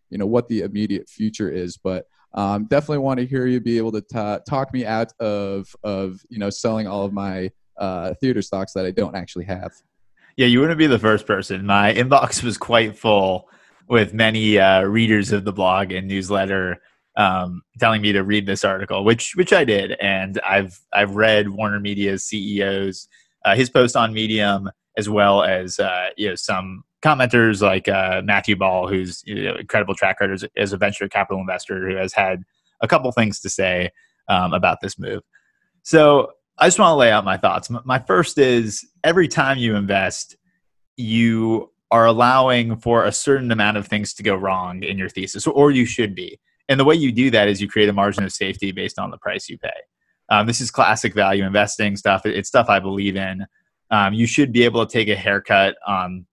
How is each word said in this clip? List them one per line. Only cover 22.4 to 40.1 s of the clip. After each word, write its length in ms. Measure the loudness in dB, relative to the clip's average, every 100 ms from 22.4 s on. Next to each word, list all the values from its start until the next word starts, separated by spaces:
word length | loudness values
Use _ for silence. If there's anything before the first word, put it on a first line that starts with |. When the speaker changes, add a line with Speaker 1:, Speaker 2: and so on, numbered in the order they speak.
| -6 -2
Speaker 2:
E 40 |
O's, 460 | -2 -2 -4 -8 -14 _ _ _
uh, 120 | 0 2
his 140 | 2
post 260 | 4 2 2
on 160 | 0
Medium, 580 | -2 -4 0 0 0 -4 -14 _ -8
as 120 | -2
well 340 | 2 4 4
as, 380 | 4 0 -4 -4
uh, 300 | -4 -4 -6 -4
you 120 | -6
know, 60 | -4
some 480 | -4 -6 -6 -12 -20 _
commenters 600 | 0 2 4 4 4 4
like, 260 | 2 2 0
uh, 340 | 0 0 -2
Matthew 320 | 0 -2 0 0
Ball, 320 | 0 0 0
who's, 340 | -2 -4 -10
you 180 | -12 -8
know, 120 | -6 -8
incredible 380 | -4 -2 -2
track 260 | 0 -2 0
record 140 | -2
as, 100 | -4 -8 -4
as 160 | -4
a 40 | -2
venture 320 | -2 -2 -4
capital 320 | -2 -2 -4
investor 480 | -6 -8 -8 -8 -4
who 80 | -4
has 160 | -4
had 300 | 0 0 -2 -8 _ _ -8
a 80 | 0
couple 220 | 0 0
things 280 | 0 -2 -2
to 100 | -8
say, 400 | -4 -2 -2 -4 -8 _ _ -2
um, 240 | 0 0
about 260 | 0 0 0
this 180 | -6 -10
move. 240 | -10 -10 -12 _ _ _ _ _
So 500 | 2 6 8 6 4 -6 _ 2
I 80 | 2
just 120 | 6
wanna 180 | 4 6
lay 140 | 6
out 140 | 4
my 120 | 2 0
thoughts. 340 | 0 -2 -6
M-, 120 | -10
my 140 | -4 -4
first 400 | 0 0 0 2
is 480 | 4 4 0 -6 -14 _
every 260 | 0 2 2
time 300 | 0 0 0
you 180 | 0 0
invest, 600 | 0 0 -2